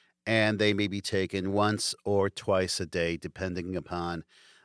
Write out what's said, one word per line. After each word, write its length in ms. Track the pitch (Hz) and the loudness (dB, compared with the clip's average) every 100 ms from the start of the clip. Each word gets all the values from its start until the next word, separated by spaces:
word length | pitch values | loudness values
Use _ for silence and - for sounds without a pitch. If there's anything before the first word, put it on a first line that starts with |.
| _ _ - | _ _ 0
and 320 | 113 107 104 | 4 4 4
they 160 | 107 | 4
may 140 | 101 104 | 4 0
be 140 | 101 | -2
taken 500 | - 101 92 98 95 | -2 -2 0 -2 -2
once 420 | 101 104 107 - - - | 2 2 2 -2 -4 0
or 240 | 101 98 | 2 0
twice 500 | - - 95 92 - | -2 0 2 2 -2
a 60 | 87 | -4
day, 320 | 90 85 85 | -2 -2 -2
depending 580 | 85 - 92 87 87 92 | -8 -6 -6 -4 -6 -6
upon, 480 | 85 87 87 85 - _ - - | -6 -6 -6 -6 -10 _ -20 -20